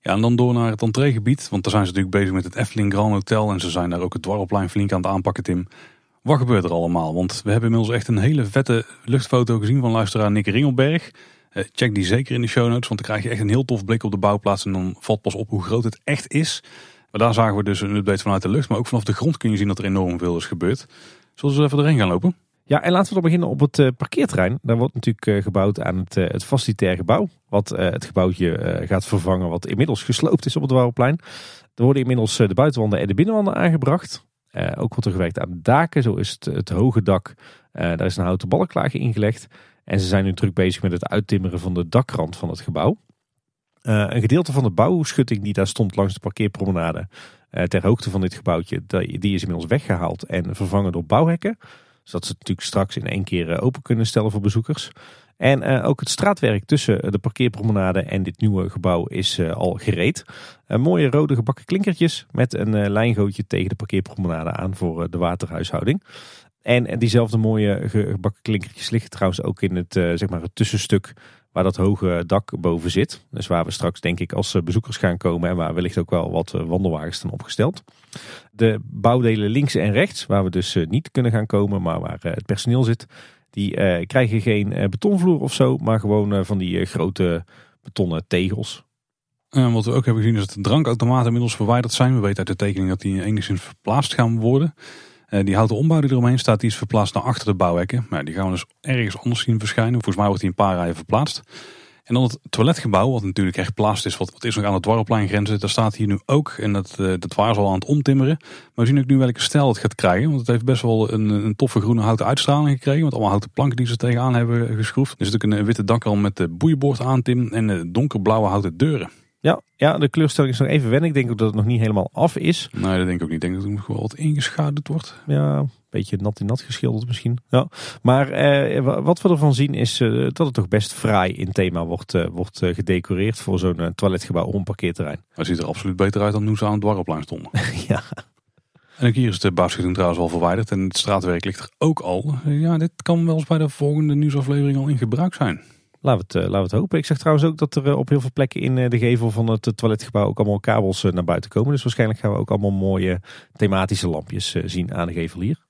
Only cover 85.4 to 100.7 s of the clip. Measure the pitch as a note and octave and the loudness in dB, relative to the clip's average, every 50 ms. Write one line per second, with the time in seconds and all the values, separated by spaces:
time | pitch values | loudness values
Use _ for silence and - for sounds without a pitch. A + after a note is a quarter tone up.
85.4 | - C3+ - - C3+ B2+ C3 - E2 G#2+ A2+ A2 G#2+ G#2 G#2 G#2+ G2+ G2+ G2+ G2 | 0 -4 0 2 2 2 2 0 0 0 0 0 2 2 2 2 2 0 0 -2
86.4 | F#2 - G#2 F#2+ F#2 F2+ F2 F2+ F2+ - - F2+ E2+ F#2 F2+ - F#2+ F2 E2+ E2+ | -2 -2 -2 -2 -2 -2 -2 -2 -4 -4 -2 -2 -2 -2 0 0 0 0 0 -2
87.4 | F2 _ _ - - _ _ _ _ - _ - G2 F2 E2 D#2+ - _ - F2+ | -6 _ _ -20 -20 _ _ _ _ -12 _ -2 -2 -2 -2 -6 -4 _ -2 0
88.4 | F#2 F#2 G2+ - - - - - _ _ _ _ _ _ _ _ _ _ _ _ | 0 0 -2 -4 -6 -8 -10 -16 _ _ _ _ _ _ _ _ _ _ _ _
89.4 | _ _ - C3+ C3 A#2+ A#2 A2+ G#2 A#2 A#2+ C3 - - A2+ A2+ G#2+ A2+ A2+ G#2 | _ _ 2 2 4 4 2 2 0 2 0 0 2 2 2 2 2 2 2 2
90.4 | G2 F#2+ - G2+ G2 G2 A#2 D#3 D3+ A#2+ A#2 A2 A#2 A#2 B2+ C3 A#2+ A#2 A#2 A#2+ | 0 -4 -6 -6 -2 2 2 2 2 2 0 0 2 2 2 2 2 2 2 0
91.4 | A#2+ A#2 - - A2 G2+ A#2+ B2 A#2+ A2+ - - B2+ B2+ C3 A#2+ G2+ G2+ G2 - | 0 -2 -2 -2 0 2 2 2 0 -2 0 2 2 4 4 2 2 0 0 0
92.4 | F#2 - F#2+ - G2+ G2+ G2 F#2+ F#2+ F#2 F#2 F#2 - G2 F#2+ F#2+ F#2 G#2 A2 G#2 | -2 -4 -2 -2 -2 -2 0 0 0 0 -2 -2 -2 -2 -2 -2 0 0 0 -2
93.4 | F#2 - G2+ F2+ - - - _ _ G2+ A2 C#3 C#3 - - - A#2+ A2+ A2+ A2+ | 0 -2 -4 -4 -4 -12 -20 _ _ 0 2 2 2 0 0 2 2 2 2 2
94.4 | A2 A#2 B2+ C#3 D#3+ D#3+ - _ - - - - - - - _ _ _ - G2+ | 2 4 4 4 2 0 -2 _ -20 -20 -20 -20 -20 -20 -20 _ _ _ 0 0
95.4 | F#2+ G2 F#2+ G#2 A2 A2 A#2 G#2+ C#3+ D#3+ E3 D#3 C#3 C3+ C3+ B2 A#2+ A#2+ B2+ B2+ | 2 4 4 4 4 4 2 2 4 4 4 4 4 4 4 4 4 4 2 2
96.4 | - - A2 G2+ - A2+ G#2 - - G#2 - A2 G2+ F#2 - G2 - B2+ A#2 - | 4 2 2 2 2 -2 -2 -2 -6 0 2 2 2 2 -2 -2 -2 -2 -2 -2
97.4 | - G#2+ G2 F2+ F#2 F2 E2+ F2 F2+ - B2 B2+ A2+ - F2+ E2 D2 D2+ D#2+ F#2+ | 0 -2 0 2 2 2 2 0 0 0 -2 -4 -4 -4 -4 -6 -4 -6 -4 -4
98.4 | F#2+ F#2 F#2 E2 - _ _ _ - C#3+ C3 B2 A2+ G2 F#2 - - B2 A#2 - | -2 -2 -2 -4 -6 _ _ _ -4 -2 -2 0 0 -2 -4 -4 -2 -2 -2 0
99.4 | - - A2+ G#2+ G#2+ G#2+ - - A2+ A2+ B2 A#2+ - - F#2 G2 G#2 G2+ G2 F#2+ | 0 0 0 0 0 -2 0 0 0 2 0 0 0 -2 0 2 2 2 2 0
100.4 | - F#2+ F2 - G#2 G2 | -2 -2 2 2 2 2